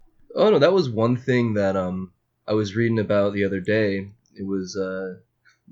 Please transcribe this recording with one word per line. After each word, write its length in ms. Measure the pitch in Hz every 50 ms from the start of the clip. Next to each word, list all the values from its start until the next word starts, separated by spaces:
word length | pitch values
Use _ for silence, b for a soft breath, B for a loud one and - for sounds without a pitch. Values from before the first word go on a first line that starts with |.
| - _ _ _ _ - -
Oh, 160 | - 180 214
no, 80 | 208 143
that 140 | 135 170 190
was 160 | 190 160 127
one 260 | 110 104 113 120 123
thing 380 | 120 - - 127 123 120 113 107
that, 220 | 104 98 95 95
um, 360 | 98 92 92 92 92 92 92 _ _ _ _ _ _ _ -
I 60 | 107
was 200 | 107 107 98 92
reading 240 | 117 117 117 117 110
about 360 | 101 90 104 101 101 101 101
the 100 | 101 101
other 160 | 95 98 95
day. 500 | 90 104 104 110 107 101 98 98 95 101 104 _ _ _ _
It 80 | - 98
was, 300 | 98 98 95 92 92 92
uh, 420 | 98 95 92 95 95 95 92 92 98 - _ _ _ _ b b b b -